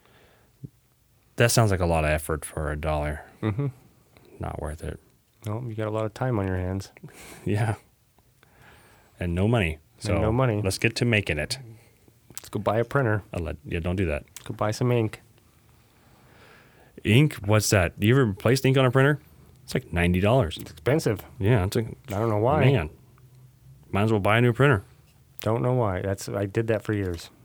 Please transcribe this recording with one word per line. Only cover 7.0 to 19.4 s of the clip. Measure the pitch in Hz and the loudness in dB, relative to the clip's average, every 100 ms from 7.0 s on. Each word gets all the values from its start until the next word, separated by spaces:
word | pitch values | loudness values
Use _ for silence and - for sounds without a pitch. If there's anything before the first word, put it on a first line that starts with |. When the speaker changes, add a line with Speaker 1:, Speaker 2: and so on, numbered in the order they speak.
| - - | -20 -20
Speaker 1:
<laughs> | - - | -20 -10
Yeah. | - 104 113 104 _ _ _ _ _ _ _ _ - - _ _ _ - | -4 -2 -2 -4 _ _ _ _ _ _ _ _ -20 -20 _ _ _ -8
And | 90 | -4
no | 87 104 | 0 0
money. | 120 85 78 _ - | 2 0 -4 _ -12
Speaker 2:
And | |
Speaker 1:
So | 107 101 | -4 0
Speaker 2:
no | 107 | 0
money. | 120 127 104 | 0 0 0
Speaker 1:
let's | 95 - | -2 0
get | 117 - | 0 0
to | |
making | 120 107 - 73 | 0 2 0 -4
it. | - - 117 113 _ _ _ _ _ - | -4 -8 -12 -20 _ _ _ _ _ -20
Speaker 2:
Let's | - | -10
go | 110 | -4
buy | 104 110 | 0 0
a | |
printer. | 117 139 117 107 - | 0 0 2 0 -4
Speaker 1:
I'll | - | -8
let, | 80 78 - | -8 -8 -6
yeah, | 87 | -4
don't | 87 92 | -2 0
do | 87 | 0
that. | 73 - - | -2 -8 -20
Speaker 2:
Go | - | -12
buy | 104 104 | -4 -4
some | - 123 | 0 0
ink. | 120 110 - _ _ _ _ _ _ _ _ _ _ _ - - - _ _ _ - | 2 0 -6 _ _ _ _ _ _ _ _ _ _ _ -20 -20 -20 _ _ _ -6
Speaker 1:
Ink? | - 117 151 - | 4 6 4 0
What's | 98 107 - | 2 2 4
that? | 104 85 - | 4 2 2
You | 101 | 2
ever | 135 117 | 4 2
replaced | 95 113 131 | 2 0 2
ink | 131 135 | 2 4
on | |
a | 131 | 4
printer? | 135 139 147 - - | 4 4 2 -6 -20